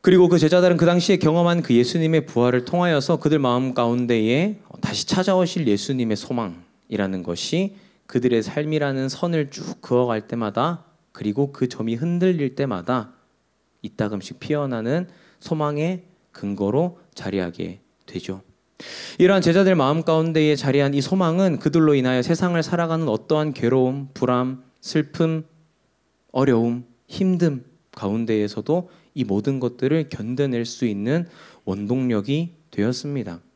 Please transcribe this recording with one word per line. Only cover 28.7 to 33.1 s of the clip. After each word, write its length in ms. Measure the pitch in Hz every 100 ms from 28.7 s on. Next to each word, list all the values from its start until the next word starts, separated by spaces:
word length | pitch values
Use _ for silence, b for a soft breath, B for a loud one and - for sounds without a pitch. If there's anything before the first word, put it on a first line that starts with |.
| 170 175 b b
이 100 | 143
모든 360 | 117 101 - 135
것들을 480 | 123 123 131 160 151
견뎌낼 560 | - 107 127 139 120
수 220 | 117 - 120
있는 400 | 101 107 156 170 B B B -
원동력이 880 | 95 104 127 127 110 104 143 170 - _
되었습니다. 720 | - 107 127 147